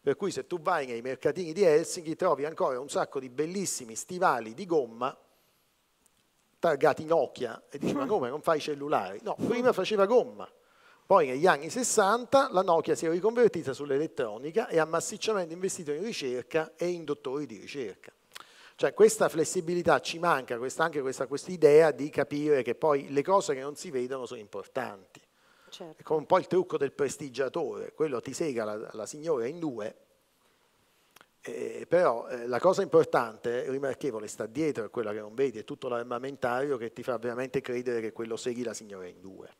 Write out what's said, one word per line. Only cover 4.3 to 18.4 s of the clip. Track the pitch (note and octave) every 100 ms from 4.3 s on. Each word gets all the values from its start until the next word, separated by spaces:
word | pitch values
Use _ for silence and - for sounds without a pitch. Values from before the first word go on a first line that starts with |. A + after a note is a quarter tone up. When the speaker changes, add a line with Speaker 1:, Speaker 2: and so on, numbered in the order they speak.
| C3+ A2+
Speaker 1:
di | A#2
gomma | F#3+ E3 A#2+ A2+ B2+ - _ _ _ _ _ _ _ _ _ _ _ _ _ _
targati | E3+ D3 D3 C3
Nokia | D#3 E3 B2+ - A#2+ A#2 _
e | C#3+
dici: | -
"Ma | - -
come, | G#3 B2
non | C#3+
fai | D#3+ D#3
cellulari?" | D3 C#3+ C#3+ C#3+ F#2+ G2
No, | G#3
prima | E3+ - A#3+ B3
faceva | G#3 F#3 G#3 G3
gomma. | A#3+ D3 G#2 F#2 _ _ _ _ _
Poi | _ F#3+ C#3+
negli | B2+ F3
anni | D#3 D#3
sessanta | B3 B3 - G3 A3+ A#3+ C4+ C4+
la | F3+
Nokia | F#3+ E3 D3+
si | D3
è | E3
riconvertita | F3 F#3 A#3 A3+ F3 C3+
sull'elettronica | B2+ C#3+ C#3 D#3+ - A#2+ G#2 C#3 E3 A3+
e | E3+
ha | D#3
massicciamente | E3 D#3+ A3 - G#3+ E3+
investito | E3 F#3 - D3+
in | D3
ricerca | G#3+ G#3+ C#3 B2 A#2+ D#3+ D#3+
e | - F3
in | F3
dottori | D#3 C#3+ - C3+
di | C#3+ G#2+
ricerca. | F#2 C#3+ A2+ F#2 - _ _ -